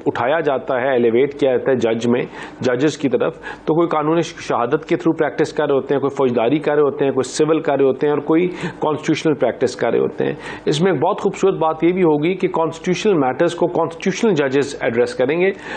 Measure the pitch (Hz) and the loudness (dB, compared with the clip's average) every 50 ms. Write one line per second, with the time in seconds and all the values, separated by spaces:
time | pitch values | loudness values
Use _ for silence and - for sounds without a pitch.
0 | - 143 - - 117 127 156 170 151 147 135 123 - - 135 120 127 139 131 120 | -4 -4 -2 0 0 0 0 0 0 0 -2 -2 -2 -2 -2 0 0 0 2 2
1 | 120 113 110 123 139 139 143 - 139 131 127 117 - 135 131 113 113 110 113 113 | 4 4 4 4 2 2 0 0 2 2 2 2 2 0 0 2 2 0 0 0
2 | 117 120 120 131 160 - - - - - - - 117 123 123 123 147 151 143 - | 0 0 2 0 0 -4 -8 -14 -16 -14 -8 -4 -2 0 0 2 0 0 0 0
3 | 143 127 123 - - 160 - - - - - - - - 156 165 170 165 160 156 | -2 0 2 2 0 0 -4 -6 -12 -14 -14 -8 -4 -2 0 2 2 2 2 0
4 | 147 156 165 170 160 165 - - - - 135 117 120 123 147 - - - 170 170 | 2 2 2 0 0 -2 -6 -10 -6 -2 0 0 0 0 0 -2 0 0 -2 0
5 | - 165 151 - 156 135 - - 156 - - - 151 143 139 131 131 - 143 131 | 2 0 2 2 0 0 0 -2 -2 -2 0 -2 0 2 2 2 2 0 -2 0
6 | 131 139 139 - 135 127 117 117 113 120 147 156 151 156 147 151 147 139 - - | 0 -2 0 0 0 2 2 2 2 2 2 0 0 0 2 2 2 2 2 0
7 | 143 139 120 131 127 - - - 156 151 165 151 - 143 139 135 139 131 131 - | 0 0 0 0 -2 -2 0 0 2 2 2 0 0 0 2 2 4 2 2 2
8 | 151 147 147 143 147 - 160 165 180 175 - - 175 165 - - - 151 147 131 | 0 0 0 0 0 2 2 2 2 0 -4 -6 -10 -10 -6 -4 -2 -2 -2 -2
9 | - - 156 - - 160 143 - 131 113 - - 131 113 - - 120 117 - - | -2 -2 -2 0 2 0 0 2 0 -2 0 0 -2 -2 -2 -2 -2 0 0 0
10 | 67 - - - 135 - 143 - - - - - - - 151 147 180 196 170 131 | 0 0 -2 -2 -4 -4 -4 -6 -10 -14 -12 -6 -4 -2 0 2 2 0 2 0
11 | 156 185 208 - - 196 - - 185 190 175 151 160 160 156 156 170 170 180 190 | 0 -2 -2 0 -2 -4 -2 0 0 0 2 2 0 -2 0 0 0 0 2 4
12 | 180 160 151 147 151 175 190 175 185 160 - 160 165 156 160 - - 185 175 - | 4 4 2 2 2 -2 -2 -2 -2 -2 0 0 -2 -2 -4 -4 -4 -4 -2 0
13 | - 214 196 151 135 127 127 - 170 165 165 - 175 165 - - 165 147 - - | 2 2 2 2 2 0 0 0 0 0 0 0 -2 0 0 0 -2 -2 -4 -4
14 | - 196 - - 240 220 180 147 143 131 127 143 127 - - - 143 131 113 120 | -4 -4 -2 0 0 2 2 2 0 2 2 0 0 0 -4 -4 -4 -2 2 2
15 | 120 120 - - 127 131 160 175 185 196 202 - - - - | 2 2 0 -2 0 0 2 2 2 0 0 -4 -8 -12 -10